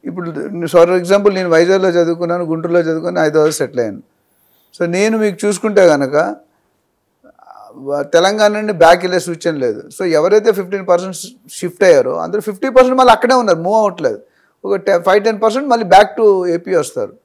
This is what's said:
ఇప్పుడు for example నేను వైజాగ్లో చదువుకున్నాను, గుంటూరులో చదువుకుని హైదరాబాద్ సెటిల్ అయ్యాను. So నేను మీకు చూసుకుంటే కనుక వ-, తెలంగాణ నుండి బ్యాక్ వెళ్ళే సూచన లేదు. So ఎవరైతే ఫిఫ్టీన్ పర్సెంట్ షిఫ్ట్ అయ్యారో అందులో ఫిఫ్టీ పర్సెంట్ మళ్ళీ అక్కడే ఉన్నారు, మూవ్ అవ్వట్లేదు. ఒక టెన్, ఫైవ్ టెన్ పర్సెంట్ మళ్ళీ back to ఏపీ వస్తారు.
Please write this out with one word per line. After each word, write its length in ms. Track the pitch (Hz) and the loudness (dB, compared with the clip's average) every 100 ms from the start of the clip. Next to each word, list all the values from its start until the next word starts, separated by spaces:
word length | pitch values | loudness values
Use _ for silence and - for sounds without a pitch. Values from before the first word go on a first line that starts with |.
| - | -12
ఇప్పుడు 240 | 175 170 151 147 170 | -10 -10 -10 -10 -8
for 260 | 165 175 170 | 0 4 4
example 480 | 185 175 202 202 | 2 0 0 2
నేను 160 | 190 180 | -2 0
వైజాగ్లో 400 | 160 175 190 185 | 2 4 2 2
చదువుకున్నాను, 540 | 175 165 170 170 175 | 0 -2 -2 -4 -4
గుంటూరులో 360 | 165 165 165 175 | -4 -6 -2 0
చదువుకుని 400 | 160 160 175 175 | 0 -4 -4 -2
హైదరాబాద్ 320 | 156 156 151 | 0 0 0
సెటిల్ 280 | 151 135 127 | -2 -6 -4
అయ్యాను. 220 | 113 95 _ _ _ _ _ _ _ _ | -6 -8 _ _ _ _ _ _ _ _
So 80 | 175 | -4
నేను 280 | 175 214 226 | -2 -2 0
మీకు 300 | 214 175 202 | -4 -2 -4
చూసుకుంటే 400 | 196 220 202 180 | -4 0 4 4
కనుక 480 | 143 135 147 185 302 _ _ _ _ _ _ _ _ _ _ _ - 107 - | 4 0 -2 -2 -6 _ _ _ _ _ _ _ _ _ _ _ -20 -20 -16
వ-, 240 | 135 143 | -6 -6
తెలంగాణ 500 | 143 165 185 214 208 | 0 2 2 2 0
నుండి 220 | 208 214 | 0 -6
బ్యాక్ 280 | 180 165 180 | 4 4 4
వెళ్ళే 180 | 180 180 | 2 -4
సూచన 360 | 175 165 175 151 | -4 -6 -6 -2
లేదు. 280 | 123 107 - - | -4 -4 -12 -8
So 60 | 185 | -2
ఎవరైతే 460 | 151 175 208 220 | 0 2 2 2
ఫిఫ్టీన్ 360 | 202 180 196 185 | -2 -6 -8 -2
పర్సెంట్ 280 | 175 185 175 - _ _ | -2 -2 -12 -16 _ _
షిఫ్ట్ 340 | - 175 - | -10 -10 0
అయ్యారో 340 | 190 147 127 165 | 4 4 2 -6
అందులో 240 | 165 202 | -6 -6
ఫిఫ్టీ 280 | 214 196 269 | -8 -8 0
పర్సెంట్ 280 | 254 254 254 | 2 2 4
మళ్ళీ 140 | 247 | 4
అక్కడే 220 | 220 240 254 | 4 2 0
ఉన్నారు, 220 | 220 165 | 0 -2
మూవ్ 180 | 170 220 | 0 0
అవ్వట్లేదు. 440 | 208 175 135 101 _ _ _ _ 196 | 0 -2 -6 -6 _ _ _ _ -6
ఒక 100 | 196 | -4
టెన్, 280 | 202 180 | 0 0
ఫైవ్ 200 | 175 208 | 2 2
టెన్ 180 | 214 208 | 0 0
పర్సెంట్ 260 | 220 240 285 | -2 -2 -2
మళ్ళీ 180 | 233 196 | -2 4
back 380 | 185 208 - | 4 4 2
to 240 | 214 190 180 | 2 2 -2
ఏపీ 280 | 170 175 170 | -4 -2 -2
వస్తారు. 380 | 139 127 104 _ | -2 -8 -10 _